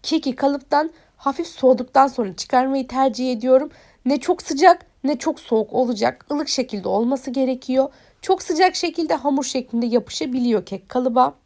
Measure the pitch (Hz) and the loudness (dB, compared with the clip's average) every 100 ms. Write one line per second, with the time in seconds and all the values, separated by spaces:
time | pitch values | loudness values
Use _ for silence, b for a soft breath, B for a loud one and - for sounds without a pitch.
0 | - 311 285 254 277 285 - 294 320 b | 0 -2 -2 0 0 0 0 0 0 b
1 | b _ 277 269 330 - 254 247 247 269 | b _ -6 -4 -8 2 4 4 2 2
2 | 277 247 202 165 - 254 262 269 262 254 | 2 0 -6 -8 -2 0 0 -2 -4 0
3 | 269 247 262 247 254 262 311 B B B | 0 0 -4 -2 4 2 2 B B B
4 | 247 285 - 359 - 285 349 359 - _ | -2 -2 0 -4 -4 4 6 6 -2 _
5 | 269 285 320 294 - 220 214 - 247 208 | -4 -2 -4 -6 -2 -2 0 -2 -2 0
6 | 226 - _ 294 294 - 247 202 190 190 | -2 -2 _ -6 -4 -4 -4 -6 -2 0
7 | 240 269 269 254 262 254 - 262 277 b | 0 -2 -4 -2 -2 -2 0 0 0 b
8 | b b - 370 - 320 370 - 349 330 | b b -2 -2 0 2 2 2 -4 -4
9 | 311 320 269 269 254 262 254 233 240 233 | -2 0 0 0 -2 -6 -4 -4 0 -2
10 | - - 302 254 240 214 - 196 _ 247 | -2 -8 -4 -2 0 0 -2 -12 _ -2
11 | 254 240 262 - | 0 2 0 -2